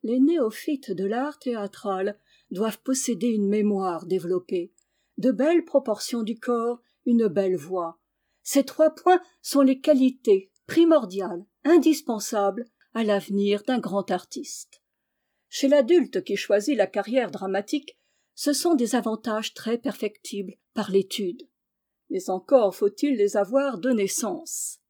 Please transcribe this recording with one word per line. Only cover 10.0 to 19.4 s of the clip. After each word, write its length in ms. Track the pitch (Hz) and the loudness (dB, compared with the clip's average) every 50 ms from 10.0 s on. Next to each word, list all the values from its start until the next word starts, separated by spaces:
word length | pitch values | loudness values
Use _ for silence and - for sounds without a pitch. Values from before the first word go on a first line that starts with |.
| 262 254 254 _ _ 233 196 190 190 _ _ _ _ | 4 2 0 _ _ 2 2 2 2 _ _ _ _
primordiales, 800 | - - 330 339 339 330 294 233 180 180 196 190 170 175 170 196 _ _ _ | -2 4 4 6 6 6 4 2 -2 -6 -6 -6 -6 -8 -10 -12 _ _ _
indispensables 1040 | _ 277 339 339 254 311 302 - - - 233 208 - - - 214 202 196 190 240 240 _ _ _ _ _ _ | _ 4 6 6 6 4 2 2 -2 -6 -6 -6 -6 -4 -2 0 0 0 -2 -4 -12 _ _ _ _ _ _
à 100 | 226 226 | -4 0
l'avenir 580 | 208 202 196 196 - 202 202 202 202 202 202 | 0 0 -2 -2 -2 -2 0 0 0 0 -2
d'un 160 | - - 262 233 | -2 -2 -2 -2
grand 320 | 175 185 185 202 190 - | -2 -2 -4 -4 -2 -2
artiste. 720 | 185 180 - _ - 370 302 - - - - _ _ _ _ _ _ _ _ _ _ _ _ _ _ _ _ _ | -4 -4 -4 _ -14 -14 -12 -12 -14 -16 -18 _ _ _ _ _ _ _ _ _ _ _ _ _ _ _ _ _
Chez 200 | - - - 269 | -6 -2 2 4
l'adulte 560 | 285 294 262 220 349 349 247 196 - 190 - | 4 4 6 6 4 4 4 2 -4 -6 -4
qui 120 | - 196 | -4 -6
choisit 400 | 196 - - 208 208 202 - 294 | -6 0 0 0 0 2 0 0
la 120 | 220 196 190 | 0 0 0
carrière 420 | - 208 190 214 240 262 240 185 | 0 -6 -6 -2 -2 -2 -2 -2
dramatique, 680 | 143 190 190 196 185 196 202 - - 294 - - - _ _ _ _ _ _ _ _ | -6 -8 -6 -4 -4 -4 -4 -2 -6 -6 -6 -8 -20 _ _ _ _ _ _ _ _
ce 200 | - - 285 294 | -4 -2 -2 0
sont 200 | 285 - 349 339 | 0 2 2 2
des 200 | 262 240 214 - | 2 2 0 0
avantages 580 | 240 196 220 220 220 - 233 214 214 | -2 -2 -2 -6 -6 -6 -6 -4 -4